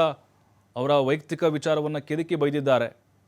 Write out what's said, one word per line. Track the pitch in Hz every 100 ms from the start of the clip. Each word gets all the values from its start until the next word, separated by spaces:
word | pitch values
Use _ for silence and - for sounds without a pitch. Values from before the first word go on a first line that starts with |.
| 160 135 _ _ _ _ _ 120
ಅವರ | 135
ವೈಯಕ್ತಿಕ | 143 131 151 - 160
ವಿಚಾರವನ್ನ | 170 151 160 151 151 151
ಕೆದಕಿ | - 156 165 165
ಬೈದಿದ್ದಾರೆ. | 147 147 139 127 117 - _ _